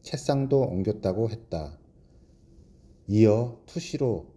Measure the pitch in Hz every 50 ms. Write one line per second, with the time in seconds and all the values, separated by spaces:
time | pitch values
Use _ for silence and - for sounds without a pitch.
0 | - - - 139 - - 143 139 139 135 139 135 131 - 87 92 95 107 104 -
1 | - 95 92 104 117 110 107 110 - - 85 82 78 71 69 - - - - -
2 | - - - - - - - _ - - - - - - - - - - - -
3 | _ - 101 107 110 107 104 113 120 123 120 - - - - 170 165 - - 143
4 | 143 123 107 85 - - -